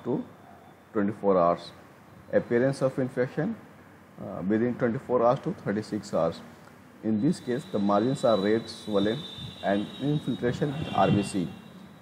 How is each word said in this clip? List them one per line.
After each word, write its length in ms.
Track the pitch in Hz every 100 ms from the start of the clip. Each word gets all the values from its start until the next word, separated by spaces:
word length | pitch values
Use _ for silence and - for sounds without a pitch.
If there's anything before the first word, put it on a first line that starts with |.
to 200 | - 139 247 - - - - - -
twenty-four 440 | 110 101 - 98 92
hours. 360 | 85 82 - - - - - - -
Appearance 480 | 104 - 120 131 135
of 160 | 135 131
infection, 560 | 127 131 127 - 170 220 - - - - - -
uh, 200 | 110 95
within 340 | 92 110 120 117
twenty-four 500 | - 113 - 123 117
hours 140 | 139
to 140 | - 196
thirty-six 500 | - 104 107 107 -
hours. 260 | 92 82 82 - - - - - -
In 180 | 104 110
this 200 | 135 -
case, 240 | - 120 -
the 80 | 117
margins 440 | 101 101 113 143
are 140 | 127 107
red, 320 | 98 110 113
swollen, 480 | - - 101 101 123 170 - - -
and 240 | 92 101 104 -
infiltration 720 | 135 151 139 117 120 - 147 143
with 160 | -
R 160 | - 95
B 100 | 101
C. 240 | 98 101 82 - - - - -